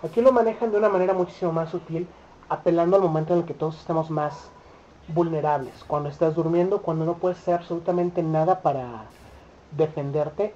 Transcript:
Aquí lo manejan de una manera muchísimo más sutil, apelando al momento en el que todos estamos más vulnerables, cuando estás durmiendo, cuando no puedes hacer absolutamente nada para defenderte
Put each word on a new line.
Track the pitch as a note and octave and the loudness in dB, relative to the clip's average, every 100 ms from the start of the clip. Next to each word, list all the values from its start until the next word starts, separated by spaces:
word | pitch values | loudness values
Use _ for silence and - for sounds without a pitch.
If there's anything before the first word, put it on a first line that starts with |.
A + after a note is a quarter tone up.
Aquí | - - | -2 4
lo | B3+ | 6
manejan | B3+ A3+ A3 A#3 | 6 2 0 0
de | G#3 | 2
una | G#3+ | 2
manera | G3 F#3 F#3 | 2 2 2
muchísimo | F3+ - F3+ | -2 -2 -2
más | D#3+ E3 | -2 -4
sutil, | F3+ - E3 F3+ - - - - | -6 -6 -8 -8 -12 -20 -20 -8
apelando | D3 - E3+ E3+ F#3+ | -2 2 2 4 4
al | |
momento | F3 D#3 D#3 | 4 0 2
en | F3 | 0
el | E3+ | 0
que | C#3+ | -4
todos | D#3 D#3 | -6 -6
estamos | - E3 D#3+ | -4 -2 -2
más | D3+ D3 - - - - - - - - | -2 -4 -6 -18 -20 -20 -20 -20 -20 -6
vulnerables, | D#3+ E3+ D#3+ D3 D3 B2+ - - | 0 0 0 0 -2 -4 -14 -4
cuando | D3 D3 | -4 -4
estás | C#3+ D#3+ D#3 | 0 0 0
durmiendo, | D#3+ E3+ F3+ G3+ | 0 2 2 0
cuando | F#3 D#3+ D#3+ | -2 -2 -2
no | E3+ | 0
puedes | F#3 F3+ | -2 -2
hacer | - E3+ | -2 -2
absolutamente | E3+ E3+ E3+ F3+ F3 F3 | -2 -6 -2 0 0 0
nada | D#3+ D#3 D#3+ F#3 | 0 2 2 2
para | D#3+ C3+ B2 A#2 G#2+ - - - - - - | 0 -2 -6 -12 -16 -20 -20 -20 -20 -20 -16
defenderte | D3 D#3 D#3 C#3+ D3 D3+ D3+ G#3 | -2 -2 -2 -4 -2 -4 -2 -4